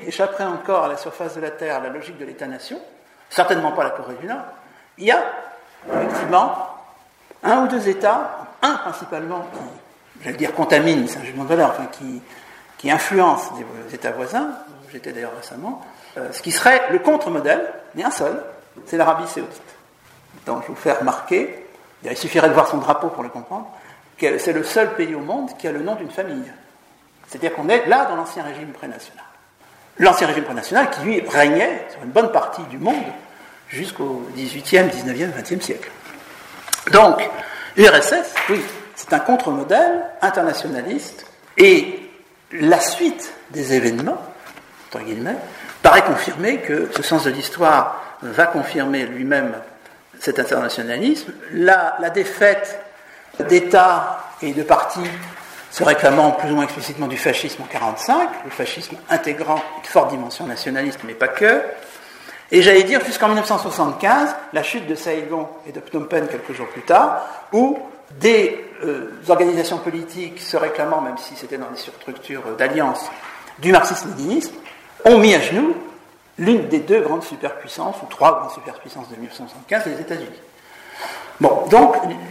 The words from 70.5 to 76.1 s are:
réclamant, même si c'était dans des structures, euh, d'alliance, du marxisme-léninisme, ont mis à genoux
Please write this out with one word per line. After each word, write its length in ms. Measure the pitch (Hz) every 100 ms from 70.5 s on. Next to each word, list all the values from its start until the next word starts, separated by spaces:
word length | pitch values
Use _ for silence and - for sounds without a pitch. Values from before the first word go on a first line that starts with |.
| 160
réclamant, 440 | 156 156 151 156
même 180 | 131 127
si 160 | -
c'était 240 | 139 123 135
dans 120 | 123
des 80 | 123
structures, 640 | - - - 123 - 135 113
euh, 80 |
d'alliance, 560 | 110 135 156 139 131 - - - - - -
du 140 | 165
marxisme-léninisme, 800 | 180 - 185 - 143 147 285 - - - - - -
ont 140 | 226 233
mis 160 | 214
à 60 | 170
genoux 340 | - 185 311 330 - - -